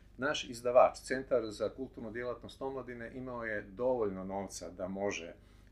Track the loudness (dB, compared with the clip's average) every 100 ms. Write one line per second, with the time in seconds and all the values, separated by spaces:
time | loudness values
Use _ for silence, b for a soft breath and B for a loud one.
0 | b -4 -2 -2 -6 -4 6 10 10 6
1 | -4 -4 2 2 2 -2 -2 -2 -8 -8
2 | -8 -6 -6 -6 -10 -8 -6 -6 -8 -10
3 | -10 -10 -8 -6 -4 -4 -6 0 2 4
4 | 2 0 -4 -4 -4 -8 -12 -6 -6 0
5 | 0 0 -8 -14 b b b